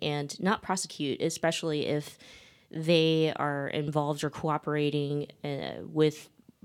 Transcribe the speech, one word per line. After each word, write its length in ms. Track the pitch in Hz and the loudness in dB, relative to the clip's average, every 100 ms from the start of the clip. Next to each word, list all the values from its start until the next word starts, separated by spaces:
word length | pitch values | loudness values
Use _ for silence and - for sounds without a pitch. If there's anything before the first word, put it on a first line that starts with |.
and 380 | 151 147 143 - | -4 -2 -6 -2
not 240 | 185 - | 0 0
prosecute, 580 | - 185 - - 139 - | -2 -4 -4 -4 -4 0
especially 640 | 165 - 165 165 165 151 - | -2 0 0 0 -2 0 0
if 320 | 147 147 - - - - _ - | -2 -4 -14 -20 -20 -20 _ -12
they 600 | 160 160 165 160 160 156 - | -4 4 6 6 4 2 2
are 320 | 147 143 139 | -2 -2 -2
involved 540 | - 147 151 147 147 | -2 0 0 0 0
or 80 | 151 | -2
cooperating, 960 | - 160 147 - 151 147 147 143 147 - - | -2 -2 -2 0 0 0 0 0 -2 -6 -8
uh, 400 | 147 139 69 - - | -8 -6 -6 -8 -4
with 420 | 156 156 151 - _ _ - | 4 4 2 -12 _ _ -20